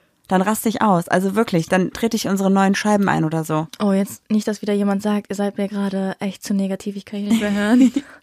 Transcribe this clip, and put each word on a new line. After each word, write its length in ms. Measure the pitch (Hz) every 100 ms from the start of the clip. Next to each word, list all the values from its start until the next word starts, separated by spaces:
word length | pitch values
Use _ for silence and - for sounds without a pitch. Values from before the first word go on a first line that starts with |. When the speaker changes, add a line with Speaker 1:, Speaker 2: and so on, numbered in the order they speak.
| _ _ -
Speaker 1:
Dann 140 | 185
raste 280 | 190 220 226
ich 120 | 202
aus. 260 | 214 175 -
Also 260 | 185 190 202
wirklich, 340 | 226 170 160
dann 220 | 185 180
trete 240 | - 226 220
ich 100 | -
unsere 240 | 196 190
neuen 240 | 196 196 196
Scheiben 320 | 208 208 196
ein 140 | 160
oder 200 | 156 160
so. 240 | 160 156 160 -
Speaker 2:
Oh, 100 | 208
jetzt 360 | 196 196 - -
nicht, 180 | 214 220
dass 140 | 208
wieder 120 | 208
jemand 280 | 202 202 196
sagt, 260 | 214 208 -
ihr 60 | 196
seid 220 | 202 202
mir 100 | 196
gerade 480 | 202 196 196 190 -
echt 240 | 202 -
zu 100 | -
negativ, 420 | 196 190 190 208 202
ich 80 | -
kann 140 | 208
hier 80 | 208
nicht 120 | 220
mehr 120 | 208
hören. 380 | 202 208 247 254 285 - -